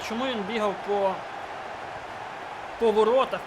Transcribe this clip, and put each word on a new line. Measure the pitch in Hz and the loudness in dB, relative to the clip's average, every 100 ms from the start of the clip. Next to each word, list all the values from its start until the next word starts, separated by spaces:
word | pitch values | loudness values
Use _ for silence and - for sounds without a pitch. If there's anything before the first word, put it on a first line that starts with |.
| - | -2
Чому | 226 262 | -2 0
він | 233 | 0
бігав | 190 226 214 - - | 0 0 2 0 0
по, | 202 190 180 - - - - - - - - - - - - - - - - | 2 2 2 -4 -8 -8 -8 -8 -8 -8 -8 -10 -10 -10 -8 -10 -8 -8 0
по | 233 | 4
воротах? | 208 214 262 254 190 | 6 6 6 4 0